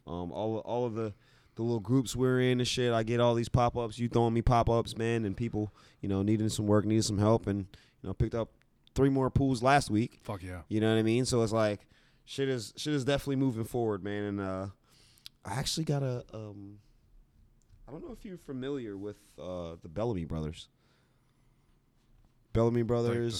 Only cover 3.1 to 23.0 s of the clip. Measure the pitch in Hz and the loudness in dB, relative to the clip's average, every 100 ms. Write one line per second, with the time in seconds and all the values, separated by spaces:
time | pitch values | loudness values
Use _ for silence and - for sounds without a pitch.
3.1 | 120 120 117 117 123 120 117 113 - 120 | 2 4 2 2 2 2 0 -6 -4 0
4.1 | 117 117 117 - 117 117 117 - 113 113 | 4 4 4 4 4 4 2 0 -2 -2
5.1 | 117 104 98 117 107 104 - - - 98 | 0 -2 -4 -4 -4 -6 -8 -20 -10 -4
6.1 | 98 101 107 110 - 104 104 101 110 107 | 0 2 2 2 0 4 4 4 2 2
7.1 | 101 107 117 104 101 92 - - _ 95 | 2 4 4 2 -4 -6 -14 -20 _ -8
8.1 | 92 113 117 110 _ _ _ _ - 139 | -2 -2 -2 -6 _ _ _ _ 2 4
9.1 | 135 127 - 135 120 127 143 - 104 123 | 4 2 2 2 4 6 6 4 0 0
10.1 | - - 98 92 90 - 107 110 113 110 | -6 -12 -12 -10 -12 -4 0 4 4 4
11.1 | 117 123 123 113 113 107 104 - _ _ | 2 2 2 2 2 0 0 -10 _ _
12.1 | _ - - 135 127 101 - 151 143 127 | _ -12 -4 -2 -2 -6 -8 -4 -2 0
13.1 | 139 143 135 135 113 113 123 110 101 101 | 0 0 0 0 0 -4 -2 -2 -2 -4
14.1 | 104 104 101 95 95 98 - _ _ _ | -6 -4 -4 -4 -6 -8 -12 _ _ _
15.1 | _ - _ - 113 - 165 156 143 131 | _ -20 _ -8 -6 -4 -4 -2 -2 -2
16.1 | 123 - 110 107 101 98 104 _ _ _ | -6 -10 -14 -14 -14 -16 -20 _ _ _
17.1 | - _ _ _ _ _ - - 156 330 | -20 _ _ _ _ _ -20 -18 -16 -16
18.1 | 214 214 175 - 131 135 143 110 98 104 | -16 -16 -16 -12 -8 -6 -6 -6 -8 -10
19.1 | 101 _ - 85 90 85 85 85 78 117 | -12 _ -14 -10 -8 -8 -12 -10 -4 -2
20.1 | 92 78 80 76 - - _ _ _ _ | -2 -4 -4 -6 -8 -16 _ _ _ _
21.1 | _ _ _ _ _ _ _ _ _ _ | _ _ _ _ _ _ _ _ _ _
22.1 | _ _ _ _ 113 117 120 113 120 | _ _ _ _ 2 2 2 0 0